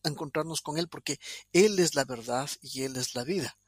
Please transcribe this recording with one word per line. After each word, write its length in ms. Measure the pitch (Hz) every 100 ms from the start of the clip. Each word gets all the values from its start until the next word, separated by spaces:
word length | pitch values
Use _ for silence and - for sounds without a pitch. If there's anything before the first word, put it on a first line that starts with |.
encontrarnos 580 | 151 147 156 - 156 156
con 160 | - 151
Él, 100 | 170
porque 300 | - - 143 - - -
Él 260 | 175 214 196
es 160 | 165
la 100 | 143
verdad 440 | 131 120 117 123 147 -
y 200 | 135 131
Él 140 | 135 127
es 180 | 123
la 100 | 123
vida. 340 | 127 190 127 -